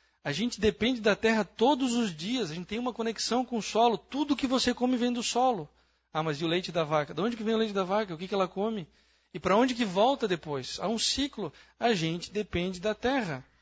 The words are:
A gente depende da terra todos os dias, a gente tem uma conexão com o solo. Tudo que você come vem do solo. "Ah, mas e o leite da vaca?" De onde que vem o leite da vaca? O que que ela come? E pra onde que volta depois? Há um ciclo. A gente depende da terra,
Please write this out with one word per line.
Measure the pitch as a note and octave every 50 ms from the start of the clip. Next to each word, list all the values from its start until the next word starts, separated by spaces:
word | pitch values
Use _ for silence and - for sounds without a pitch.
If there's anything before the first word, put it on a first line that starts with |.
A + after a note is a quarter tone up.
| _ _ _ _ -
A | D3+
gente | C#3+ D#3+ A#3 A#3+ - -
depende | G#3 G#3+ - - G#3+ B3 C4 A3+
da | G#3 A3 F#3+
terra | - - A3+ A3+ A3 F#3+
todos | - _ - A3 C4+ D4+ B3+ C#4 B3 A#3
os | A#3+ A#3 G3 D#3+
dias, | D3 E3 G#3+ B3+ C4 G3+ D3
a | D#3
gente | F3+ F3
tem | - G#3 A#3
uma | B3 B3
conexão | - - A3 A3+ G#3 - - - A3 B3+ B3+
com | - A#3+ A3
o |
solo. | F3+ - - G#3+ A#3 A#3+ G#3+
Tudo | - - - - C#4 D4+ C#4+ C#4+
que | - -
você | A#3 C4 A#3+ - B3 A#3
come | - A#3+ B3+ B3+
vem | A3 A#3+ B3
do | A#3+ A#3+
solo. | - - - A#3+ B3+ C4 A#3 F3 D3 - _ _ _ _ _ _ _ _
"Ah, | - D#3
mas | D#3+ D#3+ D3 C#3
e | E3+
o | D#3+
leite | E3 F#3 F3+ -
da | D#3+ F3 D#3+
vaca?" | D3 D#3 D3+ C#3+ - -
De | -
onde | F#3+ A#3+ A#3
que | A3
vem | G#3 A3 A3+
o | A3
leite | A3 G#3+
da | G3 G3 F#3
vaca? | F3 G3 G#3+ A3 F3+ E3
O | D#3
que | F#3+ F#3
que | G#3
ela | G3 F#3 F3
come? | - F#3+ G3+ A3+ A3 G3+ D3+ - _ _ _ _ _ _ _ _
E | - E3+
pra | - F#3 F#3+
onde | A3 C4 C4 B3
que | A#3 A#3+
volta | G3 E3+ G3 A3 C4 C#4 - A#3+ F#3+
depois? | F3+ - - D#3+ C#3 C3 B2 - - -
Há | E3+ G3
um | A#3 G#3+
ciclo. | - - - C4 C#4 C#4 - A3 F#3+ C#3+ - - - _ _ -
A | - D#3
gente | F#3+ E3 D#3+ D#3+ E3 E3 - -
depende | - G#3 G3+ - - F3 F3 F#3+ F#3 F3+
da | F3 G#3+ G#3
terra, | - - B3 C#4 C4+ A3 E3 C#3+ B2+ - _ _ _